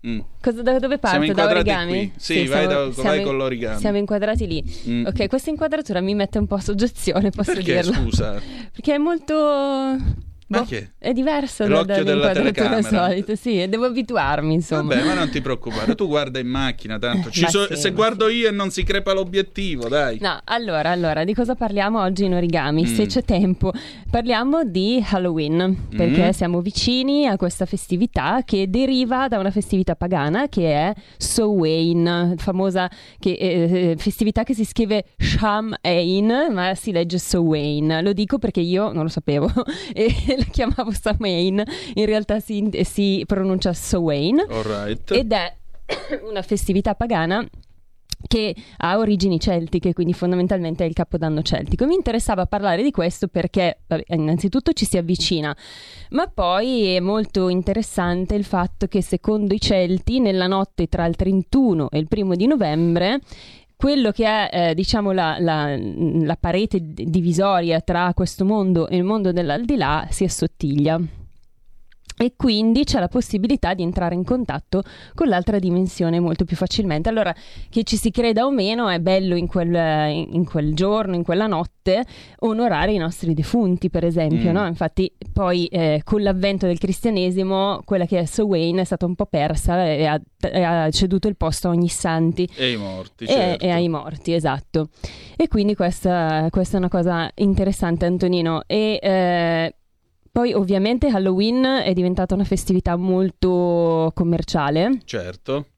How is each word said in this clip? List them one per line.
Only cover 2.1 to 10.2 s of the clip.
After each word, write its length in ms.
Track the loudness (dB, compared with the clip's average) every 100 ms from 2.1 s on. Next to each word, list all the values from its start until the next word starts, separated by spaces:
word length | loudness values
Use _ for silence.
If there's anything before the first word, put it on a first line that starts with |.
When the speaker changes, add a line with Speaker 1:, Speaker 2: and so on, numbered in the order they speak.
| -8
Speaker 1:
Sì, 160 | -2 0
Speaker 2:
Sì, 100 | 2
Speaker 1:
vai 200 | 2 2
Speaker 2:
siamo, 180 | 0 -2
Speaker 1:
da, 60 |
Speaker 2:
siamo 160 | -2 0
Speaker 1:
vai 80 | 0
Speaker 2:
in-, 80 | 0
Speaker 1:
con 120 | -2
l'origami. 420 | -2 -2 -4 -2
Speaker 2:
siamo 180 | 0 0
inquadrati 500 | 0 -2 0 -2 -2
lì. 160 | -4 -4 -8 -4
Speaker 1:
Mm. 160 | -2 -2
Speaker 2:
Ok, 200 | -2 -2
questa 220 | -2 -4
inquadratura 520 | -4 -2 -2 -2 -2
mi 120 | -2 -2
mette 220 | -2 -2
un 80 | -2
po' 80 | -2
a 60 |
soggezione, 680 | -2 0 0 -2 -2 0 0
posso 200 | 0 -2
Speaker 1:
Perché, 200 | -2 0
Speaker 2:
dirlo? 200 | 0 2
Speaker 1:
scusa? 460 | 0 2 0 0 -4 -6 -12 -14
Speaker 2:
Perché 220 | -6 -2
è 40 | 0
molto 340 | 2 -2 -2 0 2 2 0 -2 -2 -2 -2 -2